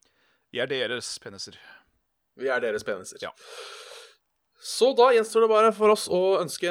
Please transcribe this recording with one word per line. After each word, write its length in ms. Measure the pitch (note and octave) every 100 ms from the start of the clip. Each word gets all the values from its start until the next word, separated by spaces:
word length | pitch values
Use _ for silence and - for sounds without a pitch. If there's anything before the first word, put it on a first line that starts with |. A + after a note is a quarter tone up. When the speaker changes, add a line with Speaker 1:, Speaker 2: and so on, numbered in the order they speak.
| _ _ _ _ _
Speaker 1:
vi 60 | A#2+
er 60 | B2
deres 520 | C3+ A2 A#2+ - -
peniser. 380 | G#2+ G2 - - - - _ _ _ _ _ -
Speaker 2:
Vi 100 | C3
er 120 | B2
deres 220 | A#2+ G#2
peniser. 380 | - F#2+ - -
Speaker 1:
Ja. 120 | F2 - - - - - - - - _ _ _ _ _ -
Speaker 2:
Så 300 | - B3 A#3+
da 160 | B3+
gjenstår 300 | A#3 A3 A3+
det 60 | A3
bare 220 | G#3+ A3
for 200 | G3+ G#3+
oss 180 | G#3+ -
å 320 | F3+ F#3 F#3
ønske 260 | D#3+ - F3